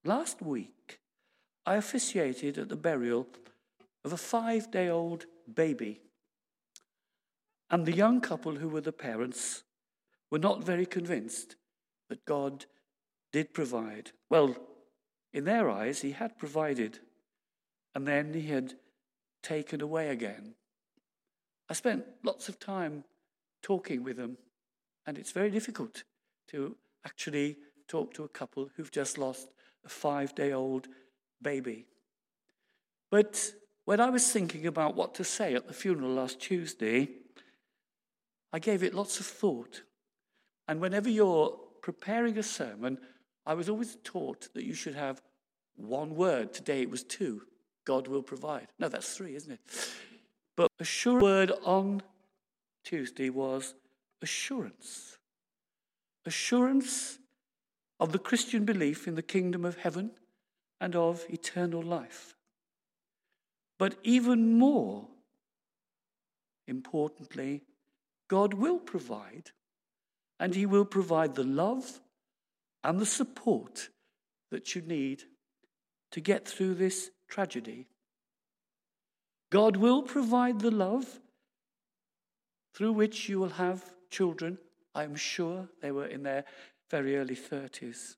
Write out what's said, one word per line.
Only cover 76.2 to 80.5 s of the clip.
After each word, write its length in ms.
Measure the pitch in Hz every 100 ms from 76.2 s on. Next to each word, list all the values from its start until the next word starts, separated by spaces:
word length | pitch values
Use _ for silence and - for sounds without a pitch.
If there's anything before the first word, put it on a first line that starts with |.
get 260 | 160 190 -
through 280 | - 190 180
this 360 | 185 185 - _ _
tragedy. 600 | - 185 123 113 120 131 _ _ _ _ _ _ _ _ _ _ _ _ _ _ _ _
God 260 | 196 220 196
will 240 | 226 262
provide 580 | 285 285 233 247 247